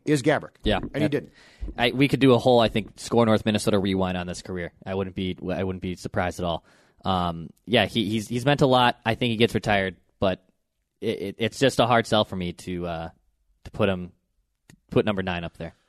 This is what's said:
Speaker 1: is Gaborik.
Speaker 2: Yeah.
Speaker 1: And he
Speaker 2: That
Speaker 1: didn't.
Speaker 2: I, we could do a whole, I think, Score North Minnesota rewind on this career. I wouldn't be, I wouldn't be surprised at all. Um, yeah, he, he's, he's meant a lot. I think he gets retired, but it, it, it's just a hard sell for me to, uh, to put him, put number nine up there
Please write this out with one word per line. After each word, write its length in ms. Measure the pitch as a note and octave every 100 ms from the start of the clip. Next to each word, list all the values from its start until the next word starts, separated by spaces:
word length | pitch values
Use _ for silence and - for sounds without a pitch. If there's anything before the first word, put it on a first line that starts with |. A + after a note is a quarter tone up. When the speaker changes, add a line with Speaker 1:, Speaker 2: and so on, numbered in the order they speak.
Speaker 1:
is 200 | - D3
Gaborik. 320 | C#3 B2 D#2 _
Speaker 2:
Yeah. 140 | G#2+ F#2+
Speaker 1:
And 180 | - C#3
he 40 |
Speaker 2:
That 100 | D3+
Speaker 1:
didn't. 200 | C#3 - _ - - - -
Speaker 2:
I, 140 | B2
we 160 | B2 C#3
could 120 | C3
do 140 | C3+
a 60 | A#2
whole, 200 | B2+ A#2+
I 100 | A2
think, 240 | A2+ F#2+ -
Score 240 | - A#2
North 220 | A2+ A2 A2
Minnesota 320 | G#2+ A2+ G#2
rewind 400 | G2 F#2+ F#2 F2+
on 80 | F2+
this 160 | E2+
career. 320 | - F2+ E2+ -
I 120 | G2+ G2
wouldn't 200 | F#2+ F#2
be, 220 | F#2 - F2+
I 160 | E2
wouldn't 200 | F#2+ F#2
be 120 | F#2 F2
surprised 440 | - G#2 F2+ -
at 60 | F2
all. 180 | D#2+ _ _ _ _ F#2+
Um, 460 | F#2 F2 E2+ D#2+ _ -
yeah, 180 | A#2 F#2+
he, 200 | A#2 G2+
he's, 180 | A2 G2+
he's 180 | A#2+ B2+
meant 140 | C#3+
a 60 | C#3
lot. 320 | B2+ A#2+ - A2+
I 80 |
think 160 | A2 B2
he 80 | A2
gets 160 | A#2
retired, 420 | G#2+ A2+ G2+ F#2+ F2 _ -
but 240 | G2 F#2 _ _ _ _ _ _
it, 200 | A2+ -
it, 140 | G2 -
it's 200 | A2 -
just 200 | C3+ -
a 80 | A#2
hard 180 | A#2 -
sell 180 | A2 G#2
for 100 | F#2+
me 180 | F2
to, 320 | - - F2 F2
uh, 220 | E2 E2 - _ _ _ _ -
to 60 |
put 180 | - G2+
him, 220 | F#2 F2 _ _ _ _ _ _ _ -
put 140 | B2+ G#2+
number 180 | G2
nine 200 | F#2 F2
up 140 | E2 -
there 160 | E2 -